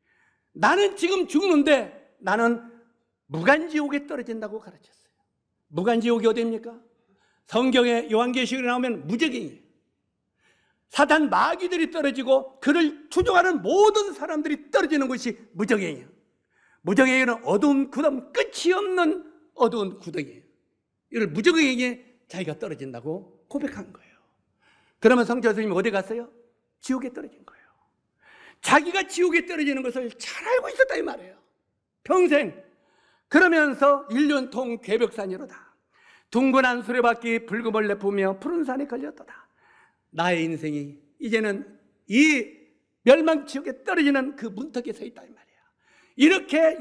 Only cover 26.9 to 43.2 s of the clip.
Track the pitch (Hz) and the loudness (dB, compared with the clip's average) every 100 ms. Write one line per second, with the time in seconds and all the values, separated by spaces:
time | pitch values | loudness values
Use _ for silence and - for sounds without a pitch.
26.9 | 262 254 - - _ - - _ _ _ | -6 -6 -12 -16 _ -20 -20 _ _ _
27.9 | _ _ _ _ - - _ - 294 330 | _ _ _ _ -20 -20 _ 2 2 2
28.9 | 381 381 - 359 330 339 330 285 269 254 | -4 -4 -2 0 0 -2 -4 -2 -2 -4
29.9 | 254 240 - - - 427 508 508 494 523 | -6 -8 -10 -14 -10 -2 -2 0 0 0
30.9 | 330 - - - - _ _ _ _ _ | 0 -6 -8 -16 -20 _ _ _ _ _
31.9 | _ - 370 349 294 208 - - _ _ | _ 0 2 4 4 0 -8 -20 _ _
32.9 | _ _ _ - 302 370 320 294 247 277 | _ _ _ 0 4 6 4 2 2 4
33.9 | 277 285 240 294 285 254 220 247 233 - | 4 0 0 2 0 -2 -6 -6 -8 -2
34.9 | 226 226 - 190 185 285 - - _ _ | 0 0 -2 -8 -10 -12 -20 -20 _ _
35.9 | _ _ _ _ 233 269 262 254 240 208 | _ _ _ _ 0 4 4 4 0 -2
36.9 | 247 240 233 233 226 226 220 226 214 208 | 0 2 2 -2 -4 -4 -6 -2 0 0
37.9 | 202 196 202 190 196 302 339 269 262 285 | -2 -2 0 0 -2 -4 -4 -4 -4 -6
38.9 | 247 294 - - - _ _ _ _ _ | -8 -10 -16 -20 -20 _ _ _ _ _
39.9 | _ _ 156 175 170 165 160 156 147 143 | _ _ -4 -2 0 -2 -4 -6 -8 -10
40.9 | - _ - 226 220 214 196 - - _ | -16 _ -12 -4 -2 -2 -4 -10 -20 _
41.9 | _ - 226 311 277 - - _ _ _ | _ -2 4 4 2 -2 -12 _ _ _
42.9 | _ 240 302 | _ 6 6